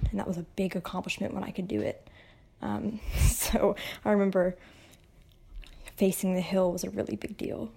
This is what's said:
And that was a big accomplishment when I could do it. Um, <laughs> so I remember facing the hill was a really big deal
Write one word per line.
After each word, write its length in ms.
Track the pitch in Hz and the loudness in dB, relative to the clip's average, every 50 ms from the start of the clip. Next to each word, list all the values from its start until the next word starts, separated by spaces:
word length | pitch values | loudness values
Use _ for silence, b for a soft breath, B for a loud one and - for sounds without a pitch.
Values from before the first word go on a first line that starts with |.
| - - | 0 0
And 100 | 220 196 | 0 0
that 80 | - | -2
was 100 | - 180 | -2 -4
a 60 | 170 170 - - | -4 -6 -6 -4
big 200 | - 190 185 - | -2 -2 0 -2
accomplishment 580 | 185 170 - - 185 - 185 - - 196 - - | -4 -4 -4 -6 -6 -4 -4 -4 -4 -4 -4 -4
when 100 | 196 190 | -6 -6
I 80 | - | -6
could 160 | - - 180 | -6 -6 -4
do 140 | 196 214 208 | -2 0 0
it. 260 | - - - - - B B B B B B B B B B - | 0 -2 -4 -6 -10 B B B B B B B B B B -8
Um, 380 | - 208 208 208 - 208 214 214 - | -6 -4 -2 -2 -2 -4 -4 -6 -6
<laughs> 100 | - - - | -4 2 4
so 560 | - - - - - - - - - 202 202 B B B B B B | 6 6 4 4 0 2 2 4 4 4 2 B B B B B B
I 80 | 214 | 4
remember 460 | 208 202 196 196 185 190 175 185 180 B B B B B B B B B B - - - - - - - - - - - - - - - - - - | 4 6 4 4 4 4 4 2 0 B B B B B B B B B B -20 -20 -20 -20 -20 -20 -20 -20 -16 -14 -14 -14 -14 -16 -18 -18 -8 0
facing 380 | - 202 190 175 - - 185 185 | 2 4 4 4 2 0 2 2
the 80 | 185 | 2
hill 300 | 175 - 190 190 185 180 | 0 2 2 2 4 2
was 120 | 175 180 - | 2 0 -4
a 60 | 185 | -4
really 260 | 208 202 - - 220 | -4 -4 -4 -4 -4
big 220 | 208 - - 202 | -6 -6 -8 -8
deal 340 | - - - - - 226 220 - | -6 -6 -6 -4 -6 -6 -8 -10